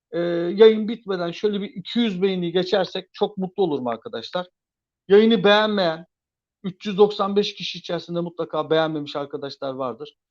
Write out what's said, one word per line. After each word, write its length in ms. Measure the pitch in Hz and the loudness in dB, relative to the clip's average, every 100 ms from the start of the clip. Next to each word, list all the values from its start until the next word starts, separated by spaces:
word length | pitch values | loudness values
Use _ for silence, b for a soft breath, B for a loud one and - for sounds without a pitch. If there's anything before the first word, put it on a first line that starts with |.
| _ | _
E, 80 | 165 175 170 175 196 | -4 -2 -2 -2 6
yayın 320 | 220 220 214 | 6 6 0
bitmeden 440 | 226 190 185 170 | -6 -6 -4 -4
şöyle 300 | 165 214 202 | -4 -2 -2
bir 80 | 208 | -6
iki 300 | 202 - 240 | -10 -6 -2
yüz 220 | 233 180 | -2 0
beğeni 300 | 196 185 170 | 0 0 0
geçersek 580 | 180 180 202 175 139 - | -2 0 0 0 -6 -12
çok 240 | - 202 190 | -4 -4 -4
mutlu 260 | 185 - | -6 -2
olurum 240 | 180 135 123 | -2 0 -4
arkadaşlar. 600 | 113 117 113 - 180 180 _ _ _ _ _ - | -6 -8 -12 -8 -8 -8 _ _ _ _ _ 4
Yayını 360 | 202 226 226 | 6 8 6
beğenmeyen, 640 | 202 208 214 202 170 160 175 _ _ _ _ _ | 4 4 2 0 -2 -2 -10 _ _ _ _ _
üç 220 | 190 - 214 | -12 -10 -6
yüz 120 | 190 | 4
doksan 380 | 208 208 196 202 | 4 4 -2 0
beş 200 | 202 - | -2 -6
kişi 240 | 170 175 | -12 -10
içerisinde 400 | - 170 170 170 | -8 -8 -6 -6
mutlaka 500 | 170 165 160 156 143 | -6 -8 -6 -4 0
beğenmemiş 460 | 160 160 151 143 147 | 0 0 -4 -8 -8
arkadaşlar 580 | 143 143 139 - 139 | -8 -10 -12 -10 -10
vardır. 420 | 131 127 110 - - _ | -6 -8 -8 -14 -20 _